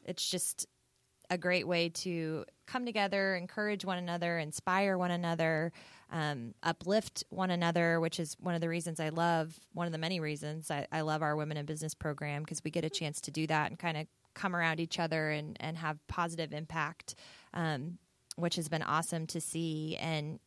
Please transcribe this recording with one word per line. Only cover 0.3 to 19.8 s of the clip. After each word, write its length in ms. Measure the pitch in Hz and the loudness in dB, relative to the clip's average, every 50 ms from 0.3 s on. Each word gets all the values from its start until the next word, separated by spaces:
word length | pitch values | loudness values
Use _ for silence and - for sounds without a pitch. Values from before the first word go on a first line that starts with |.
| - 180 - - - - - - _ _ _ _ _ _ _ _ _ _ _ - | 0 0 0 -2 -2 -4 -6 -10 _ _ _ _ _ _ _ _ _ _ _ -2
a 60 | 180 | -2
great 320 | 180 165 180 180 180 - 160 | 0 2 2 2 2 2 2
way 220 | 180 170 170 170 | 2 2 2 2
to 560 | 170 - - 185 175 165 160 156 160 147 - - - _ _ | 0 -2 -4 -2 -2 0 0 -2 -2 -4 -6 -8 -12 _ _
come 200 | - - 254 247 | -6 -4 -4 -2
together, 500 | 240 220 220 202 196 196 196 196 190 190 | 0 2 2 2 4 4 4 4 4 2
encourage 480 | 175 175 - - - 208 208 208 190 - | 2 -2 -4 -2 0 0 0 0 0 0
one 140 | 190 180 180 | -2 -2 -2
another, 400 | 180 175 170 170 170 170 170 165 | 0 -2 0 0 0 2 2 0
inspire 580 | 156 151 - - - - 185 190 202 196 190 | 0 -2 -4 -4 0 2 4 4 6 4 4
one 140 | 180 180 180 | 4 4 2
another, 640 | 175 175 175 170 170 160 165 160 160 156 160 170 - - - - - - - - | 2 2 2 2 2 4 4 4 4 4 2 0 -2 -6 -14 -20 -20 -20 -12 -6
um, 440 | - 160 151 151 147 127 117 117 - - | -2 -2 0 0 0 -2 -4 -8 -8 -4
uplift 600 | - 165 170 - 147 175 202 220 214 - - - - - | -2 -2 -2 0 0 2 2 2 2 0 -4 -8 -8 -6
one 220 | - 185 190 185 | -2 0 0 2
another, 500 | 175 175 170 170 165 175 170 165 165 165 | 2 2 4 4 4 4 4 4 4 4
which 180 | 165 165 - - | 2 2 0 -2
is 160 | 165 151 - - | -4 -4 -6 -6
one 140 | - 180 170 | -2 -2 0
of 80 | 170 | 0
the 60 | 165 165 | 0 0
reasons 300 | 165 175 160 170 160 156 | 0 -2 -2 -2 -2 -2
I 120 | 160 156 | -2 0
love, 480 | 156 165 170 170 170 165 156 160 160 - - - - | 2 2 4 4 4 4 2 0 -6 -12 -18 -10 -6
one 120 | 170 170 | -4 -2
of 60 | 170 | -2
the 60 | 165 160 | -2 -2
many 220 | 160 170 190 175 | -2 0 0 0
reasons 500 | 156 151 151 147 151 147 151 160 156 - | 0 -2 -2 -4 -4 -6 -6 -6 -4 -2
I, 160 | 151 143 - - | -2 -2 -2 -2
I 120 | - 160 | -2 0
love 200 | 156 156 151 151 | 0 2 2 2
our 140 | 156 151 151 | 2 2 2
Women 220 | 156 151 156 151 151 | 2 0 0 -2 -2
in 80 | 147 | -2
Business 260 | 147 156 156 156 156 | -4 -4 -4 -4 -6
program, 540 | - - - 156 147 139 147 147 147 147 156 | -4 -4 -2 -2 -2 -2 -4 -4 -2 -4 -4
'cause 160 | - 160 - - | -4 -6 -6 -4
we 60 | 156 | -2
get 140 | - 165 160 | 0 0 0
a 60 | 156 | 0
chance 300 | - - 165 147 151 - | -2 -2 -2 -4 -4 -4
to 80 | - - | -6 -4
do 160 | 139 156 160 | -2 0 2
that 240 | 151 160 151 147 - | 2 4 2 2 2
and 80 | - - | -2 -4
kinda 280 | - 170 156 151 156 - _ _ _ _ | -4 -4 -2 -4 -6 -8 _ _ _ _
come 240 | - - - 190 175 | -8 -4 -2 0 2
around 240 | 175 165 165 160 160 | 2 2 2 2 2
each 180 | 170 165 - - | 0 -2 0 0
other 300 | 170 156 160 160 156 151 | 0 2 2 2 2 2
and, 280 | 151 151 151 151 - - | 0 0 -2 -4 -6 -6
and 160 | - 156 160 | -6 -6 -4
have 220 | 160 165 156 156 151 - | -2 -2 -4 -4 -4 -6
positive 480 | - - 185 170 170 165 165 160 143 147 | -6 -2 0 0 0 0 -2 -4 -4 -4
impact, 600 | 151 160 - 170 165 151 151 - - - - - - - - - - - - | -6 -6 -4 -2 -2 -2 -2 -4 -8 -12 -14 -14 -14 -16 -20 -20 -20 -18 -8
um, 460 | - 175 165 160 151 131 139 165 175 - _ _ _ _ _ - - | -4 -2 0 0 0 -2 -4 -6 -8 -10 _ _ _ _ _ -12 -4
which 200 | - 170 170 - | -2 0 0 0
has 140 | 175 160 151 | 0 0 0
been 120 | 165 156 | 0 0
awesome 440 | - - 151 156 165 - - 165 160 | 0 2 2 2 2 0 -2 -2 -2
to 140 | 160 - 165 | -2 -4 -4
see. 560 | - - - 165 170 160 156 156 | -4 -2 -2 -2 0 0 0 -2